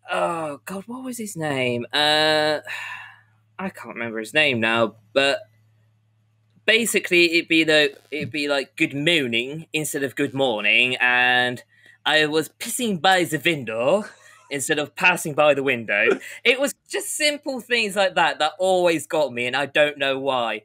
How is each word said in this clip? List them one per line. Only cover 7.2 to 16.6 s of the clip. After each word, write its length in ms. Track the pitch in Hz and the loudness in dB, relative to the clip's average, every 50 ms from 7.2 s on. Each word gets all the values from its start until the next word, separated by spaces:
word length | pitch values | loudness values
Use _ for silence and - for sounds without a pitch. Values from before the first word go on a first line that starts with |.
| 175 170 165 | 4 4 4
it'd 160 | 170 160 - | 0 0 2
be 160 | 165 165 160 | 2 2 4
the, 320 | 156 156 151 151 143 139 - _ _ | 4 4 4 4 2 0 -6 _ _
it'd 220 | - 151 147 127 | -8 -8 -8 -8
be 160 | 117 156 147 | -6 -6 -2
like, 300 | 143 143 139 131 - _ | -2 0 -2 -2 -4 _
Good 160 | - 160 151 135 | -4 -4 -2 -2
morning 760 | 139 147 160 175 165 143 123 117 113 120 131 143 160 165 _ _ | -2 0 2 2 2 2 0 -2 -2 -2 -4 -6 -12 -12 _ _
instead 300 | 156 151 139 - 156 139 | -4 -4 -4 -4 -4 -4
of 120 | 135 - | -4 -2
Good 180 | - 143 139 117 | -2 -4 -4 0
morning, 600 | 135 135 131 117 104 104 104 107 113 120 127 127 | 0 0 0 0 0 0 2 4 4 4 2 0
and 640 | 123 120 123 123 123 123 123 123 123 123 123 123 123 - _ _ _ _ - - _ _ | 0 0 2 2 4 4 4 4 4 2 0 -2 -6 -12 _ _ _ _ -20 -20 _ _
I 200 | 131 151 156 156 | 0 2 2 2
was 220 | 151 147 160 151 - | 2 2 -2 -2 -2
pissing 520 | _ _ - 240 - - 247 233 202 170 | _ _ -10 -8 -6 -4 -2 -2 -2 0
by 240 | 143 190 190 185 175 | 2 4 4 4 2
the 120 | 156 156 151 - | 0 -2 -2 0
window 640 | 170 170 147 127 110 110 113 120 135 170 202 208 - - _ _ - - _ _ _ | 0 0 0 -4 -6 -4 -2 0 2 2 2 0 -4 -16 _ _ -20 -20 _ _ _
instead 300 | - 143 131 - 160 147 | -8 -6 -2 -2 -2 -2
of 160 | 151 - _ | -2 -6 _
passing 380 | - 185 180 180 170 - 170 147 | 0 2 2 2 2 -2 -6 0
by 200 | - 151 151 143 | 4 4 4 4
the 100 | 139 135 | 4 2
window. 560 | 139 131 117 117 101 104 101 107 120 131 131 - - - - _ | 0 0 -2 -2 -2 0 2 2 2 2 0 -2 -14 -18 -4 _
It 160 | 226 254 | 0 2
was 140 | 254 | 2